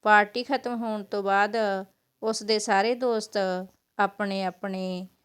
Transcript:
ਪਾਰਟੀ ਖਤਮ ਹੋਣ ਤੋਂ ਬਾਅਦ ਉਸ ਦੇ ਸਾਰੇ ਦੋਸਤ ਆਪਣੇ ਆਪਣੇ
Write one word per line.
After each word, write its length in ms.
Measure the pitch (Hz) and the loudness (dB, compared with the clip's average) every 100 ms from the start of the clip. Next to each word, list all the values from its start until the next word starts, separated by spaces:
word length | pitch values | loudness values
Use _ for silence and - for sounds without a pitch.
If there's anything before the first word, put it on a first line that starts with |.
ਪਾਰਟੀ 420 | 214 208 208 240 | 6 6 6 -2
ਖਤਮ 320 | 240 262 247 240 | -2 -2 -2 -6
ਹੋਣ 280 | 226 214 | -4 -6
ਤੋਂ 200 | 196 208 | -4 -4
ਬਾਅਦ 300 | 196 196 208 226 214 190 190 _ _ _ | 0 2 2 0 0 -2 -6 _ _ _
ਉਸ 200 | 220 220 | -4 -4
ਦੇ 160 | 208 214 | -2 -2
ਸਾਰੇ 360 | 208 196 214 247 | 2 2 2 0
ਦੋਸਤ 420 | 247 226 220 208 190 185 190 _ _ - | 0 -2 -2 -2 -2 -2 -6 _ _ -2
ਆਪਣੇ 440 | 202 - 202 196 | -2 0 -4 -2
ਆਪਣੇ 640 | 190 185 202 190 185 180 185 _ | -4 -6 -8 -6 -6 -6 -10 _